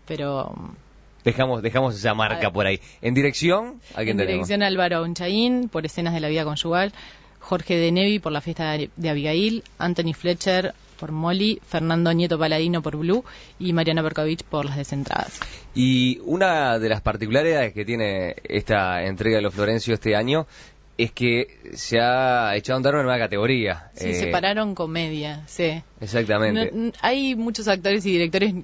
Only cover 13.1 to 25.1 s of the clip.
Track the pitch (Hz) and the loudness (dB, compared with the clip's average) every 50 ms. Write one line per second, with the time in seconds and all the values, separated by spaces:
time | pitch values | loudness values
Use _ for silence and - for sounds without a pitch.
13.1 | 190 247 - - - - - - - - 180 180 170 165 160 160 160 165 156 156 | 0 0 0 -4 -12 -20 -20 -20 -12 -6 -2 0 2 2 2 2 2 0 0 0
14.1 | 156 156 156 156 165 165 - - - 151 143 143 139 143 139 - 143 139 139 - | -2 -2 -2 -2 -2 -4 -6 -6 -4 -4 -4 -2 -4 -6 -6 -4 -4 -6 -4 -2
15.1 | - - - - - - - - - - - - - 127 127 131 131 127 127 127 | -2 -4 -4 -4 -8 -12 -12 -12 -12 -16 -18 -6 0 2 4 4 6 4 4 2
16.1 | 123 - - 113 151 185 190 185 170 156 143 127 117 113 110 110 110 104 - 117 | 2 0 -2 -2 0 2 2 2 2 2 2 2 2 2 2 0 0 0 0 -2
17.1 | 104 101 113 104 117 139 156 165 160 147 123 107 90 104 104 110 117 117 110 101 | -2 -2 -2 0 2 2 4 4 2 2 2 0 -2 -4 -4 -4 -2 -2 0 0
18.1 | 98 95 92 85 - - - - - 104 - - 110 101 95 92 90 90 87 98 | 0 -2 -2 -4 -6 -8 -8 -4 -4 -2 0 2 2 2 2 2 0 0 -2 -2
19.1 | 98 90 104 113 110 107 104 101 87 98 104 104 113 113 - 120 113 104 - 113 | -4 -2 0 2 2 2 2 0 0 0 0 2 2 0 0 0 -2 0 2 2
20.1 | 107 104 117 127 143 160 156 - - - - - - - - - - - 120 - | 2 2 2 2 0 0 -2 -4 -10 -20 -20 -20 -20 -20 -20 -12 -4 -2 -2 -2
21.1 | - - 120 120 117 120 123 - - - - - - - - - 117 113 117 120 | 0 0 0 2 2 0 0 -4 -8 -16 -18 -16 -14 -12 -6 0 2 2 4 4
22.1 | 123 131 131 127 123 120 117 104 101 107 - - 131 131 127 139 143 151 135 127 | 4 2 2 2 2 2 2 2 0 -2 0 0 -2 2 2 2 2 2 2 2
23.1 | 127 123 113 101 101 101 107 120 135 123 110 98 87 82 - - - - 90 90 | 2 0 0 0 0 0 2 2 2 2 2 0 -2 -4 -8 -14 -14 -8 -4 -2
24.1 | 87 87 - 170 170 175 180 196 208 220 220 208 190 175 170 160 160 170 165 156 | 0 0 0 0 0 0 0 0 0 0 -2 -2 -4 -4 -6 -4 -4 -4 -4 -4